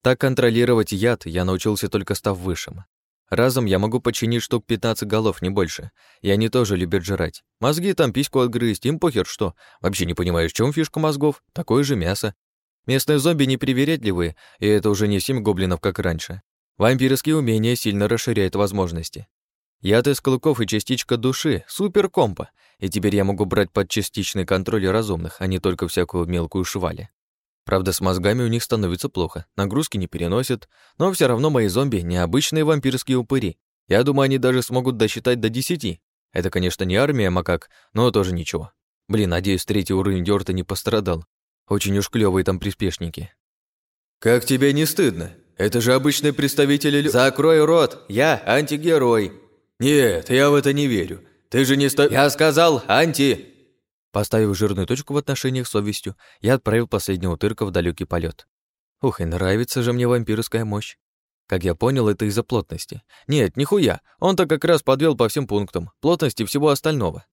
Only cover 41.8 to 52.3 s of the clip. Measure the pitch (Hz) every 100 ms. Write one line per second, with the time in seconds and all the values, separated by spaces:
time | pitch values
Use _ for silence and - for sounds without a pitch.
41.8 | 101 98 98 117 104 92 92 92 101 -
42.8 | 95 - 85 - 98 _ _ _ _ _
43.8 | _ _ _ _ 113 120 - 131 139 143
44.8 | 156 - 151 85 82 - _ - 101 120
45.8 | 113 131 143 139 147 143 143 147 143 143
46.8 | 147 143 147 123 131 131 156 160 151 165
47.8 | 131 - - 101 156 127 - 127 151 147
48.8 | 165 156 123 117 95 - _ _ _ _
49.8 | 131 147 123 87 - 127 143 143 139 139
50.8 | 143 107 82 92 - _ _ 117 131 139
51.8 | 139 - 147 127 143